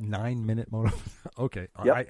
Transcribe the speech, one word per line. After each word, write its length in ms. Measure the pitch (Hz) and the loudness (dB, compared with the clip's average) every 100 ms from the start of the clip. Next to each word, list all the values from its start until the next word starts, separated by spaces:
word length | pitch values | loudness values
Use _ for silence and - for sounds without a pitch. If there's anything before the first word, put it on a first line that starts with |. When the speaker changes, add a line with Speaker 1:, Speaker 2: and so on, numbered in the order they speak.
Speaker 1:
Nine 440 | 107 101 117 123 | -2 -2 0 0
Minute 280 | 110 113 - | 0 0 0
Moto. 200 | 110 113 - | 2 2 2
<laughs> 400 | - - - - | -4 -12 -12 -4
Okay. 300 | 127 95 90 - | -4 -4 -8 2
Speaker 2:
Yep. 100 | 113 | 4
Speaker 1:
I, 100 | 123 | 4